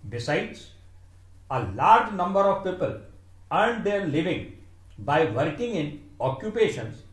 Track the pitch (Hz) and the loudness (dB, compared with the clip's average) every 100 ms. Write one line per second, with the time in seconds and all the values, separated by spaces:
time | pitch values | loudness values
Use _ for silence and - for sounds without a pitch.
0 | 104 117 143 147 - - - - - - | -10 -8 -2 -2 -2 -12 -18 -20 -20 -20
1 | - - - - - - 90 98 170 233 | -20 -20 -20 -20 -6 -4 -4 2 6 6
2 | 233 196 180 196 196 185 185 180 - - | 6 -2 0 2 2 2 -4 -2 -4 -4
3 | - - - - - 165 226 226 190 202 | -14 -20 -20 -20 -2 2 2 0 -2 -2
4 | 175 143 170 156 - - - - - - | 0 0 0 -4 -6 -16 -20 -20 -20 -10
5 | 101 151 160 113 156 147 240 190 147 - | 0 2 2 2 -2 -2 -4 -2 -4 -6
6 | - - 131 131 214 220 196 127 113 - | -18 -4 -4 -2 -6 2 2 2 -10 -12
7 | - | -18